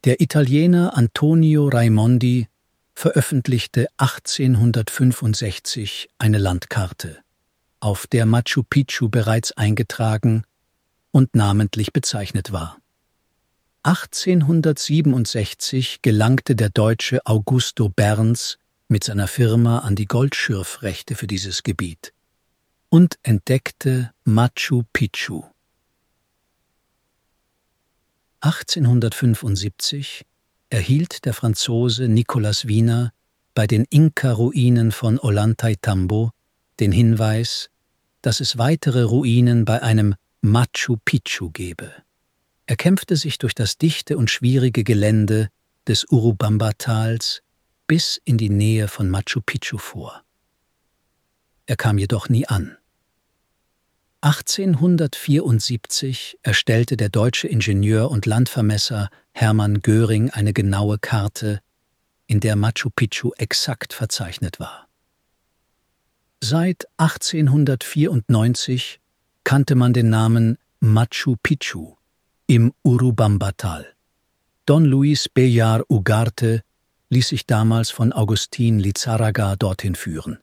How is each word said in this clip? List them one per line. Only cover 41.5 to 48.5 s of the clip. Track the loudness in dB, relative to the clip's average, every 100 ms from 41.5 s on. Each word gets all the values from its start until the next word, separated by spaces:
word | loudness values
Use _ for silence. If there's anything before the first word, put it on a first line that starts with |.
gebe. | -10 -12 -12 -16 -20 _ _ _ _ _ _ -6
Er | 0
kämpfte | 2 0 0 -2
sich | -2 -4
durch | -4
das | -2 -4 0
dichte | -2 -2 -6 -2
und | -2
schwierige | 0 0 2 2 0
Gelände | 0 2 4 2 2 0 -2 _ _ _ -4
des | -4 2
Urubamba-Tals | 2 2 0 0 0 0 -4 -4 -2 -2 -4 -6 -8 _ _ _ _ _
bis | -2 0 -6 -2
in | -2
die | 0